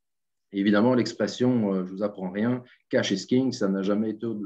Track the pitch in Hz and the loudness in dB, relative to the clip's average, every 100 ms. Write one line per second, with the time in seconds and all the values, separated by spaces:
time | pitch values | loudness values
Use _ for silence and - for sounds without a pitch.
0 | _ _ _ _ _ 101 104 104 120 127 | _ _ _ _ _ 0 4 4 4 4
1 | 107 - 101 - 127 120 104 95 92 95 | 0 -2 -4 0 2 2 2 0 -4 -4
2 | 104 98 92 98 117 127 - _ _ 123 | -6 -6 -8 -2 -2 -2 -6 _ _ -2
3 | 110 95 - 127 131 120 98 98 95 104 | 0 -2 0 0 2 0 -2 0 0 0
4 | 110 107 117 104 | -2 -4 -6 -6